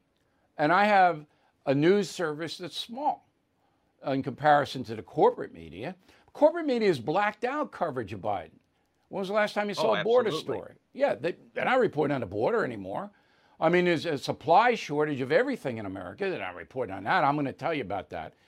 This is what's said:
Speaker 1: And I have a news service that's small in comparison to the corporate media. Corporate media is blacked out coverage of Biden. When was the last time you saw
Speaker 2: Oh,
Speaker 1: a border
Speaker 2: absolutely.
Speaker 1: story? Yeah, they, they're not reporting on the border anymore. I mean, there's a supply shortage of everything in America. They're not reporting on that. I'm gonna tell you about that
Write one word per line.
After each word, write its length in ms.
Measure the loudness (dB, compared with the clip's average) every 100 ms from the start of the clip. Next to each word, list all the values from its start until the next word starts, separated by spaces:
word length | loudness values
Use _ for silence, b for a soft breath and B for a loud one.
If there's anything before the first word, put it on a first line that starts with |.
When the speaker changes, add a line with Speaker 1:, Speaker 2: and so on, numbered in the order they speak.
| _ _ _ _ _ -2
Speaker 1:
And 140 | 2
I 140 | 4 4
have 380 | 6 4 2 -8 _ _ _ 0
a 80 | 2
news 340 | 4 4 2
service 480 | -4 -4 -4 -8 -10
that's 180 | -12 -10
small 520 | -12 -6 -4 -4 _ _ _ _ _ _ _ _ -4
in 160 | -4
comparison 600 | -4 0 6 6 4 -4 -10
to 100 | -10
the 80 |
corporate 500 | -6 4 4 4 -6
media. 420 | -14 -16 -12 -12 -12 b b b
Corporate 320 | 4 4 4 -2
media 240 | 2 2
is 100 | 2
blacked 440 | 0 0 0 -2
out 280 | -4 -4 -6
coverage 400 | -4 -6 -4 -8
of 100 | -6
Biden. 360 | -4 -6 -6 _ _ _ _ _ _
When 100 | -6
was 80 | -2
the 80 | 0
last 180 | 0
time 160 | 0 -4
you 60 | 0
saw 160 | 0
Speaker 2:
Oh, 40 | 2
Speaker 1:
a 80 |
border 260 | 2 4 2
Speaker 2:
absolutely. 280 | -2 -4 -8
Speaker 1:
story? 160 | -8 -18 _
Yeah, 200 | -2 -2
they, 220 | 0 -4 -6 -10
they're 120 | -4 0
not 140 | 2
reporting 360 | 2 2 0 -2
on 60 |
the 60 | -4
border 380 | -2 0 0 -2
anymore. 460 | -6 -8 -8 -10 _ b b b b
I 100 | 2
mean, 160 | 4 4
there's 220 | 2 0
a 100 | -4
supply 560 | -4 -4 4 6 6
shortage 480 | 2 -2 -2 0 -2
of 100 | 2
everything 460 | 2 2 -2 -4 -6
in 80 | -6
America. 420 | -8 -10 -6 -6
They're 120 | -4
not 160 | -8 -10
reporting 400 | -10 -6 -6 -6
on 80 |
that. 200 | -2 2
I'm 120 | 2 2
gonna 180 | -2
tell 200 | -4 -4
you 100 | -4
about 260 | -4 -6 -6
that 240 | -10 -10 -14